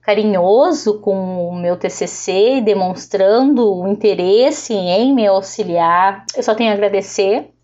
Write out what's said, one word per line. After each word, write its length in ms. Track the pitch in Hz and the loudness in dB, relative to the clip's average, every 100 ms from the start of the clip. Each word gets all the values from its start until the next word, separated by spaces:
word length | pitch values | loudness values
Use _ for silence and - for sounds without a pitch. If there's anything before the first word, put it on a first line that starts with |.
carinhoso 960 | - 208 214 190 180 220 320 330 220 208 | -2 0 0 2 2 4 2 0 -2 -2
com 500 | 208 190 185 180 175 | -2 -4 -4 -6 -6
o 80 | 175 | -4
meu 220 | 175 175 | -4 -4
T 100 | 180 | -4
C 180 | - 170 | -6 -8
C, 540 | - - 185 220 269 | -8 -4 0 2 2
demonstrando 1120 | 214 196 185 180 - 196 190 226 269 262 220 | 0 0 -2 -6 -6 0 2 4 2 2 2
o 140 | 185 185 | 0 -2
interesse 880 | 208 208 185 180 208 269 302 - | -2 0 0 2 4 2 0 -6
em 400 | 311 180 185 254 | -4 0 0 2
me 120 | 277 208 | 2 2
auxiliar. 1000 | 190 190 - 190 170 165 175 190 294 - - | 0 -2 -8 -4 0 2 2 2 0 -8 -6
Eu 60 | |
só 120 | - | -2
tenho 160 | 220 233 | 0 0
a 40 | |
agradecer 760 | 202 202 196 196 - 196 220 - _ | 0 0 -2 -4 -2 0 0 -4 _